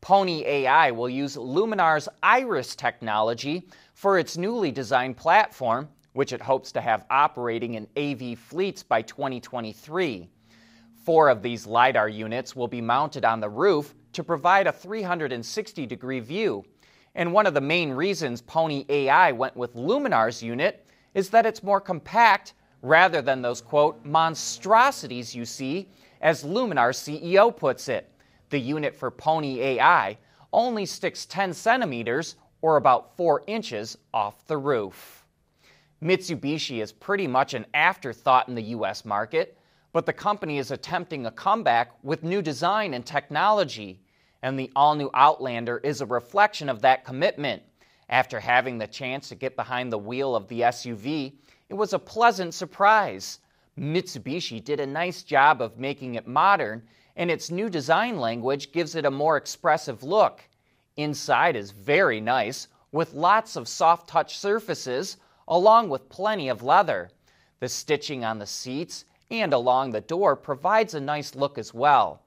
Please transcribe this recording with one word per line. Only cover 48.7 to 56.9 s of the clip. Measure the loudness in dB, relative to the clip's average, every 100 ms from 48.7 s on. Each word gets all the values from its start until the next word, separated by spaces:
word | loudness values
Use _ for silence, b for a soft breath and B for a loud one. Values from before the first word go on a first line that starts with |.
| -4
the | -10
chance | -8 -8 -8 -10
to |
get | -10 -8 -6
behind | -6 -6 -4
the | -6
wheel | -6 -4 -2 -2
of | -4
the | 0
S | 0 0
U | -10
V, | -10 -6 -6 -8 -12 b b b
it |
was | -6 -4
a | -4
pleasant | -6 2 2 2 -6
surprise. | -8 -12 0 4 4 2 -6 -12 -16 _ _ _ -10
Mitsubishi | -4 -4 -4 -12 -8 -8 -8 -12
did | -6 -6
a | -4
nice | -4 -6 -6
job | 0 4 6 4
of | 0 -6
making | -8 -8 -8 -10
it | -4
modern, | 0 2 2 0 -8 -14